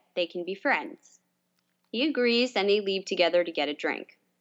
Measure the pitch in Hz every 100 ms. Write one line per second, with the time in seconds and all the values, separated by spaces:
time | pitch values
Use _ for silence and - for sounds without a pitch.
0 | _ - 170 180 175 190 196 180 - -
1 | _ _ _ _ _ _ _ _ _ 220
2 | 311 262 247 233 247 214 196 208 196 190
3 | 190 180 170 175 170 165 143 147 160 123
4 | - _ _ _